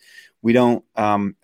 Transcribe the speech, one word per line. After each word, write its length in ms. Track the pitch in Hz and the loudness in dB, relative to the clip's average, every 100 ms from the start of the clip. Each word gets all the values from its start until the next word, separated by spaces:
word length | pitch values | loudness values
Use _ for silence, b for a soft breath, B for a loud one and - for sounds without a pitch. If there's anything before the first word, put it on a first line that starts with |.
| b b b b | b b b b
We 100 | 113 | 0
don't, 320 | 120 120 120 _ - | 2 2 0 _ -6
um, 400 | 104 101 101 - | -2 -2 -4 -8